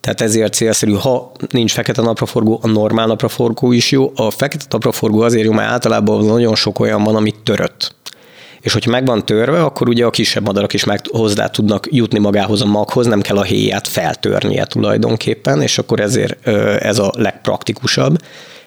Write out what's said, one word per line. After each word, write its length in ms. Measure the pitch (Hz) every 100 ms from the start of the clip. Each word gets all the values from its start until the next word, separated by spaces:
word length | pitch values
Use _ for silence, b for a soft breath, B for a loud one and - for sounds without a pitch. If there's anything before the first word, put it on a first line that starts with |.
Tehát 200 | - 113
ezért 320 | 113 110 107
célszerű, 380 | - 113 107 110
ha 400 | 101 135 127 - - -
nincs 220 | 127 113
fekete 300 | - 113 120
napraforgó, 560 | 113 110 113 117 110 110
a 60 | 113
normál 380 | 107 107 113 113
napraforgó 680 | 107 120 - 120 113 127
is 180 | 120 -
jó. 220 | 135 131
A 160 | - 110
fekete 340 | - 143 151 -
napraforgó 500 | 117 120 - 113 107
azért 240 | 117 117
jó, 80 | 110
mert 160 | 110 107
általában 540 | 123 120 110 104 107
nagyon 300 | 107 113 117
sok 240 | 107 - 95
olyan 220 | 110 107
van, 140 | 104 107
amit 200 | 107 -
törött. 520 | - 101 - _ - - - B B B B B
És 120 | 113
hogyha 180 | 113 107
meg 160 | 120 131
van 180 | 110 -
törve, 360 | 107 120 165
akkor 240 | 156 - 120
ugye 160 | 117
a 60 | 117
kisebb 340 | - 110 -
madarak 280 | 101 101 101
is 120 | 101
meg 160 | - 101 -
hozzá 360 | 113 110 104 101
tudnak 400 | - 107 98 -
jutni 280 | 139 110 110
magához 440 | 101 101 98 104
a 40 | 107
maghoz, 400 | 104 101 - 120
nem 140 | 107
kell 160 | 98 101
a 60 |
héját 460 | 95 104 104 101 -
feltörnie 760 | - 82 - 104 98 104 104
tulajdonképpen, 1000 | - 120 104 107 117 113 - 110 - 147
és 160 | - -
akkor 220 | - 113
ezért, 360 | 104 120 104 -
ö, 340 | - 107 107 104
ez 180 | 110 104
a 140 | 98 -
legpraktikusabb. 1000 | 104 - - 98 - 104 123 - 131 160 B B B B